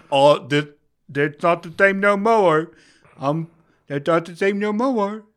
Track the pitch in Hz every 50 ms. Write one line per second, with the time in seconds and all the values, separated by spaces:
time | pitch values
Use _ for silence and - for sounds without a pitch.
0 | - _ 143 139 139 147 147 156 - 123 143 147 151 147 - _ _ _ _ _
1 | _ - 135 143 147 156 147 - - 170 170 170 175 175 160 - 196 196 196 196
2 | 202 202 202 196 202 226 226 220 196 170 156 156 165 165 - _ _ _ _ _
3 | _ _ _ - - 139 151 165 165 165 _ _ _ _ _ _ _ - 143 143
4 | 143 175 165 170 - 196 175 165 196 196 208 202 208 214 208 208 247 277 254 220
5 | 202 196 214 220 208 _ _